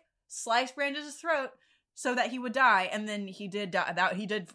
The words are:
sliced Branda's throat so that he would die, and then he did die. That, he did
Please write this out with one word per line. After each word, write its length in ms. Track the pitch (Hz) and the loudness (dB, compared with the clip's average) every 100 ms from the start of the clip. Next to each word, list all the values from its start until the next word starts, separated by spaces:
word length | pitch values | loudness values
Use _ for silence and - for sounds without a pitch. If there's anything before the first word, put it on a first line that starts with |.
| _ _ _ | _ _ _
sliced 480 | - 240 233 254 294 | -8 0 2 2 -2
Branda's 400 | 285 285 294 269 | -4 -4 -8 -6
throat 360 | 339 302 254 - _ _ _ - | 0 0 -2 -10 _ _ _ -6
so 160 | 254 247 | -2 0
that 140 | 220 | 0
he 100 | 247 | -2
would 120 | 247 | -2
die, 380 | 240 254 196 185 | 4 6 6 4
and 160 | 214 214 | -2 -4
then 180 | 208 196 | -4 -6
he 200 | 185 202 | -8 -8
did 240 | 202 202 | -6 -2
die. 220 | 185 - 175 | 0 0 2
That, 200 | 185 180 | 2 0
he 80 | 202 | -2
did 240 | 214 170 | -4 -6